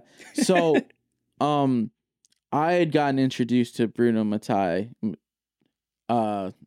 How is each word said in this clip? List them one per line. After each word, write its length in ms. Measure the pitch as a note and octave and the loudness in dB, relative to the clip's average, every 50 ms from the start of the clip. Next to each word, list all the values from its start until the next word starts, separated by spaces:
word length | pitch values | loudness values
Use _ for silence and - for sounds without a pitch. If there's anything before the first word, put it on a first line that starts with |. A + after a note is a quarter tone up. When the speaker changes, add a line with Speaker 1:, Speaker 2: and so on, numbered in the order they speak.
| - _ _ - - - - | -4 _ _ -20 -18 -10 -4
Speaker 1:
So, 420 | - - - F#3 F3 E3+ D#3+ D3+ C4+ - _ _ _ _ _ | -2 2 2 4 4 4 4 2 2 0 _ _ _ _ _
Speaker 2:
<laughs> 300 | _ _ _ _ _ - | _ _ _ _ _ -4
Speaker 1:
um, 520 | C3+ D3 D3+ C#3+ C#3 C3+ B2+ A#2+ G#2+ A2 _ _ _ _ _ _ _ _ _ _ _ - | -2 0 0 2 2 2 0 0 -2 -4 _ _ _ _ _ _ _ _ _ _ _ -4
I 220 | - D3 D#3 E3+ F3+ | -2 0 0 2 2
had 180 | F3+ F3 D#3+ | 2 2 2
gotten 260 | C#3 D#3 D3 C#3+ C3+ | 2 0 0 2 0
introduced 600 | C3+ C3+ C3 - - B2 A2+ A#2+ B2 A#2 - - | 0 0 -2 0 -2 -2 0 2 0 0 0 -2
to 100 | - A#2+ | -4 -4
Bruno 380 | G2+ - - A#2+ A#2+ A2+ A2 G#2+ | -2 0 0 0 2 2 0 -2
Mattei, 640 | G#2+ G#2 G#2+ - - A#2 G2 G2 F2+ E2 F#2 G#2 A#2+ - - | -2 -4 -4 -4 -2 -2 0 0 0 -2 -4 -6 -8 -10 -8
m-, 140 | - G#2+ E2 - _ _ _ _ _ _ _ _ _ _ _ _ _ _ _ _ _ - | -8 -8 -8 -8 _ _ _ _ _ _ _ _ _ _ _ _ _ _ _ _ _ -4
uh, 420 | A#2 A#2 A2 G#2 G#2 G2+ F#2+ F#2 - _ - | -2 -2 -2 -2 -4 -6 -8 -10 -12 _ -20